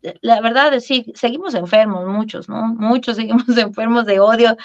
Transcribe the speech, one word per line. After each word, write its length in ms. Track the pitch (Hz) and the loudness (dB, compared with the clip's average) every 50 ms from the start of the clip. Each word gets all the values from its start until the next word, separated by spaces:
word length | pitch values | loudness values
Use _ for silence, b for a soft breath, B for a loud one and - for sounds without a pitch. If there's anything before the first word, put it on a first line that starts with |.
| - 190 - - - | -14 -14 -12 -6 2
la 180 | 277 233 208 220 | 2 2 4 4
verdad 320 | 226 240 269 285 302 277 | 2 2 2 4 4 2
es 120 | 240 233 | 0 0
sí, 260 | - 269 254 233 220 - | -2 -2 -4 -4 -6 -8
seguimos 380 | - - 233 247 311 381 370 247 | -4 -4 -4 -2 -4 -6 -6 -4
enfermos, 520 | 185 175 175 214 214 220 214 196 180 180 190 | -4 -2 2 4 4 4 4 0 -4 -6 -4
muchos, 400 | 202 214 220 220 - - - - | -4 -4 -4 -6 -8 -12 -12 -10
¿no? 260 | 208 220 226 226 226 | -8 -6 -4 -4 -4
Muchos 400 | 226 214 220 247 262 254 240 226 | -2 0 0 0 0 0 -4 -4
seguimos 300 | 208 220 214 233 247 - 247 | -4 -4 0 0 0 2 2
<laughs> 100 | 240 240 | 0 0
enfermos 480 | 220 202 202 - 226 226 233 240 226 | 0 -2 -4 -6 -2 0 0 0 0
de 140 | 208 196 196 | 2 2 4
odio, 360 | 202 214 226 226 240 226 226 226 | 4 4 4 4 4 2 2 0